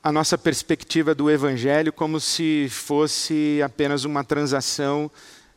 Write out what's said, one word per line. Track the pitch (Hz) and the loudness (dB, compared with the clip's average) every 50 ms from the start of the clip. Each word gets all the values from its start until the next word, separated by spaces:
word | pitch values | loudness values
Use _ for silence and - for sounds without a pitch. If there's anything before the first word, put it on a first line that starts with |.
a | - 156 | 0 0
nossa | 151 151 156 - - | 0 2 2 0 0
perspectiva | 160 - 165 139 - - - 165 - - - - 160 156 151 156 | 0 0 0 0 0 0 -2 -2 -2 -2 -2 0 0 2 2 2
do | 139 143 151 | 2 4 4
evangelho | 151 143 135 143 135 120 113 139 143 151 156 156 151 | 4 4 2 0 0 0 0 2 2 2 2 0 -2
como | - 165 156 156 156 | -2 -4 -2 -2 -2
se | - - - - 165 156 156 151 143 135 | -2 -2 -2 -2 0 0 0 0 0 -2
fosse | 113 - - - 147 147 156 147 - - - - 160 151 151 151 147 147 143 | -6 -10 -6 -2 0 2 2 0 0 -4 -4 -2 0 0 2 2 2 0 0
apenas | 139 - - 147 143 143 143 127 | -2 -2 -2 0 0 0 -2 -2
uma | 147 147 143 | -2 -4 -4
transação | 139 - 151 143 147 139 139 135 127 - - - 143 139 143 147 151 151 _ - - - - - _ _ _ | -2 -2 -2 -2 0 0 -2 -2 -2 -4 -4 -2 -2 -2 -2 -2 -4 -6 _ -16 -20 -20 -20 -20 _ _ _